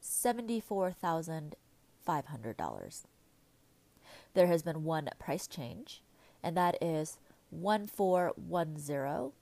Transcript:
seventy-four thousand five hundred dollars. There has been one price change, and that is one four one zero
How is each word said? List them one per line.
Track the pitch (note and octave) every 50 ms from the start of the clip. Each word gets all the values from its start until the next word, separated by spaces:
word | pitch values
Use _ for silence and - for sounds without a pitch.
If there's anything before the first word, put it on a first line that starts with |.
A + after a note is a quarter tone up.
seventy-four | - - - - - B3 A#3+ A#3 A#3 A3 A#3 A3+ G#3+ - G#3+ G3 F#3 F3+ F3+
thousand | - - F3 E3 E3 E3 E3+ D#3+ D#3+ D3+ D3+ - - _ _ _ _ _ _ _ _ -
five | - E3+ D3 C3+
hundred | - D3+ C3 A2 A2+ A2 -
dollars. | E2+ D2 A1+ G1+ G1+ G1+ - - - - _ _ _ _ _ _ _ _ _ _ _ _ _ _ _ _ _ _ _ - - - - - _
There | F#3+ F3+ F3
has | F3 E3+ D#3+
been | F3 D#3+ D#3 D#3
one | D#3 D#3+ D#3 D3+ - - _
price | - - C3+ F3 -
change, | - - - C#3 A#2 - - B3+ - - - _ _ _ _ - - - _
and | - E3+ E3 F#3
that | F3+ F3 F3 -
is | - E3+ D#3+ D#3 D#3 D#3 - - - - - _ _ _
one | - D#3+ E3+ G3 G#3+ G#3+ G#3
four | G#3 - - G3+ F#3+ F#3 F3+ F3+ E3 -
one | - - E3+ E3+ F3 E3+ D#3+ D#3 D3+
zero | D3 D3 D3 C#3 C3+ C#3 D3 - B3+ C4+ C#4+ _